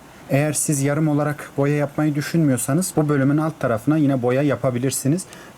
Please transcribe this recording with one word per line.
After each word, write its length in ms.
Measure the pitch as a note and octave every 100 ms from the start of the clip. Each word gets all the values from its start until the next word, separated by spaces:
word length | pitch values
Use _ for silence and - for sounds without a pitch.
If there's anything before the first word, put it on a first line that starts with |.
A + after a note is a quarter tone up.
| - - -
Eğer 220 | C#3 D3+
siz 300 | C#3+ - C#3+
yarım 260 | C#3 D3 D#3
olarak 420 | D3 D3 C#3+ - -
boya 200 | C#3+ D3
yapmayı 380 | C#3+ - D3+
düşünmüyorsanız 760 | D3 C#3+ E3 D3+ B2+ - D3 F#3 -
bu 120 | D3
bölümün 280 | C#3+ C3+ D3+
alt 240 | D#3 D#3
tarafına 360 | C3 A2 - D#3
yine 260 | C#3 C3+
boya 200 | A#2+ C3
yapabilirsiniz. 840 | D3 A#2+ C3+ A#2+ C3+ - C3+ F3 - - -